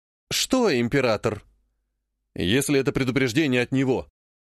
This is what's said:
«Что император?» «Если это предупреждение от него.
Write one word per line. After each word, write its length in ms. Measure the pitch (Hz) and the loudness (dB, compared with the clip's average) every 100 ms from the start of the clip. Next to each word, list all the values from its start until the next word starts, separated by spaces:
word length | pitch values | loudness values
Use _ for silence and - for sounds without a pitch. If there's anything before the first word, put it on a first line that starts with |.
| _ _ - | _ _ -8
«Что 440 | - - 262 214 | -4 0 2 2
император?» 680 | 123 117 139 123 104 110 104 - _ _ _ _ _ _ _ _ | 2 0 0 0 0 -2 -6 -14 _ _ _ _ _ _ _ _
«Если 440 | - 87 131 139 135 | -4 0 0 2 0
это 140 | 131 | 0
предупреждение 680 | - 123 123 131 127 147 123 | -2 -2 0 0 0 0 0
от 100 | 120 | 0
него. 360 | 131 131 104 - _ _ _ | 0 0 -2 -4 _ _ _